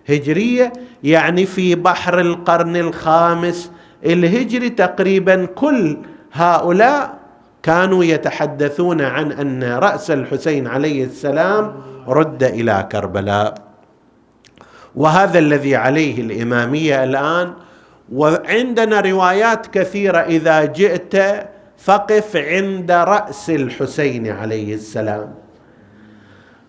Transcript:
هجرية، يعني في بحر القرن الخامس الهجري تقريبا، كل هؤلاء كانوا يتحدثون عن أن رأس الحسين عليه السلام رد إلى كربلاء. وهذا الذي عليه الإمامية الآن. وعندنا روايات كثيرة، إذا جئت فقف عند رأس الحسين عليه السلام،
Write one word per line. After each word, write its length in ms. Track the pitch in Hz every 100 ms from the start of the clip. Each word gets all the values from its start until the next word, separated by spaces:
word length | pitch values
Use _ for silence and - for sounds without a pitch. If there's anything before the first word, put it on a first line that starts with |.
| -
هجرية، 640 | 147 135 165 233 247 240 - - -
يعني 420 | 139 160 151 180 190
في 300 | 190 180 175
بحر 440 | 180 175 180 175
القرن 560 | 175 170 175 170 170 175
الخامس 960 | 170 - 160 165 170 170 175 170 - - - - 160
الهجري 640 | 175 170 226 247 240 240
تقريبا، 760 | 233 180 - 190 190 190 185 180
كل 520 | - 294 254 175 - - - -
هؤلاء 880 | 151 175 165 175 185 240 285 254 - - - _ _
كانوا 400 | 165 170 190 185
يتحدثون 1000 | 165 156 156 - 147 139 143 147 175 160
عن 300 | 135 135 147
أن 320 | 139 143 127
رأس 480 | 123 123 190 - -
الحسين 560 | 143 127 135 165 143 120
عليه 360 | 131 151 139
السلام 720 | 127 - 147 147 180 208 208 - - - 123
رد 360 | 139 156 127
إلى 440 | 127 104 117 98 92
كربلاء. 640 | 104 95 98 101 101 107 - - _ _ _ _ _ _ _ _ _ - - - -
وهذا 440 | 156 175 196 170
الذي 360 | 151 143 139 127
عليه 460 | 127 151 151 117
الإمامية 840 | 113 107 117 120 120 151 156 135
الآن. 500 | 131 135 147 170 175 - - - _ _ -
وعندنا 880 | 131 151 175 - 214 254 226 220 208
روايات 680 | 196 190 180 196 226 220 -
كثيرة، 500 | 196 185 202 196 170
إذا 480 | 165 165 160 156 147
جئت 500 | 165 196 175 - 190 196 208 - - - _
فقف 580 | - 202 202 214 208 165
عند 560 | 143 185 196 190 170
رأس 580 | 175 175 202 - - -
الحسين 800 | 151 127 - 131 - 143 123 113
عليه 460 | 98 107 110 107
السلام، 600 | 107 107 117 107 107 104 - - _ _ _ - - - - - - - _